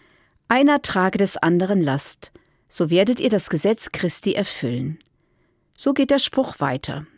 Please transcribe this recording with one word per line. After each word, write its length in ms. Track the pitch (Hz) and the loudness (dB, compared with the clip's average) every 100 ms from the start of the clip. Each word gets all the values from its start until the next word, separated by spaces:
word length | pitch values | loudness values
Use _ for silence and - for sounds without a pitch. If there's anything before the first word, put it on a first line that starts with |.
| _ _ _ _ - | _ _ _ _ -2
„Einer 340 | 247 285 285 | 2 4 4
trage 340 | - 196 185 185 | 0 0 0 2
des 220 | 196 - | 0 2
anderen 420 | 165 175 185 202 | 2 2 2 2
Last, 500 | 151 135 - - - - _ _ _ | 0 0 0 -2 -8 -20 _ _ _
so 220 | - 165 | -4 2
werdet 300 | 170 202 247 | 2 2 2
ihr 100 | 247 | 0
das 180 | 208 - | 0 0
Gesetz 420 | 160 202 233 - | 0 0 0 -2
Christi 440 | - 175 - - | -2 -2 -2 -2
erfüllen.“ 640 | - 196 - 127 123 135 156 _ _ _ _ _ _ _ - | -2 -4 -4 -4 -4 -6 -8 _ _ _ _ _ _ _ -4
So 160 | 277 | -2
geht 160 | 277 269 | 0 2
der 80 | 277 | 2
Spruch 420 | - - 262 - | 0 -2 -4 -4
weiter. 460 | 139 131 - - - | -4 -4 -6 -10 -12